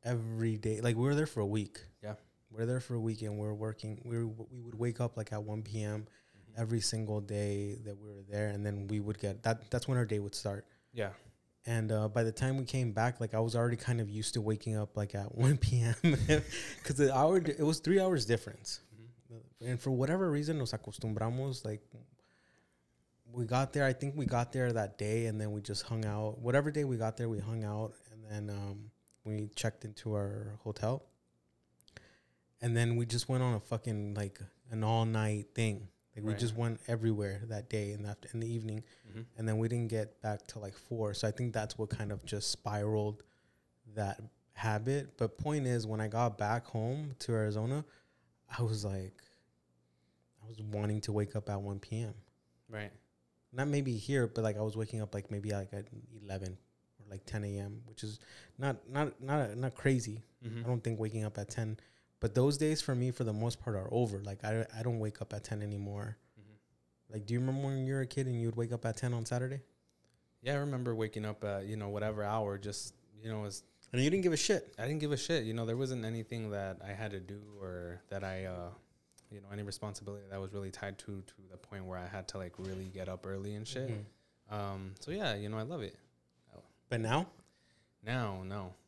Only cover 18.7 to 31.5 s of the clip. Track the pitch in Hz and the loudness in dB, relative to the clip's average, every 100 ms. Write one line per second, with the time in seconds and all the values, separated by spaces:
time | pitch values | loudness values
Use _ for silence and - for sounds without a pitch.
18.7 | - - 110 113 - - 117 - _ 117 | -10 -12 -20 -20 -20 -18 -18 -18 _ -2
19.7 | 123 139 131 135 180 185 147 147 156 123 | 0 2 4 4 4 4 2 2 0 0
20.7 | 113 - - 113 110 110 123 135 127 110 | -2 -6 -6 -2 0 2 2 -2 -2 -4
21.7 | 104 - - - _ _ _ _ _ _ | -6 -8 -20 -20 _ _ _ _ _ _
22.7 | _ _ _ _ _ 120 120 113 127 135 | _ _ _ _ _ -12 -4 2 4 4
23.7 | 143 135 127 139 147 127 120 120 131 123 | 4 4 4 -2 0 2 2 2 2 2
24.7 | 113 101 - 104 113 117 107 107 104 98 | 2 0 -2 0 2 2 0 -2 -4 -4
25.7 | 101 - 113 107 104 107 117 120 135 147 | -4 -2 0 0 0 -2 -2 4 4 4
26.7 | 147 143 120 110 110 117 110 98 113 107 | 2 0 2 0 0 -2 0 -2 -2 -2
27.7 | 107 110 - - 110 110 107 104 101 101 | -2 -4 -8 -20 -18 -8 -6 -4 -4 -4
28.7 | 98 107 _ _ _ - 107 104 - 117 | -6 -12 _ _ _ -6 -4 -4 0 -2
29.7 | - - 107 113 104 98 104 104 104 - | -2 -12 -8 -2 0 0 -4 -8 -8 -6
30.7 | 107 107 135 - _ _ _ _ | -2 0 0 -4 _ _ _ _